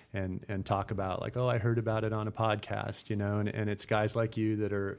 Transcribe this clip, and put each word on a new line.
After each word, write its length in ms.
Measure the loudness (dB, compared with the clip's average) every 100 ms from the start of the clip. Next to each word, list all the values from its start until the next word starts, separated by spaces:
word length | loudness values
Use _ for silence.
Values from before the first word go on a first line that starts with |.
| -8
and, 320 | -4 -2 -4 -4
and 180 | -4 0
talk 260 | 0 0
about, 300 | -2 -2 -2
like, 140 | -4 0
"Oh, 140 | 2
I 80 | 2
heard 200 | 2 2
about 280 | 2 0 0
it 80 |
on 160 | 0 -2
a 20 |
podcast," 760 | 0 2 2 0 -4 -4 -6 -4
you 80 | 0
know, 220 | 2 2
and, 100 | 0
and 200 | 0 0
it's 160 | -2 2
guys 300 | 2 4 2
like 220 | 0 0
you 180 | 0 2
that 140 | 0
are 260 | 0 -2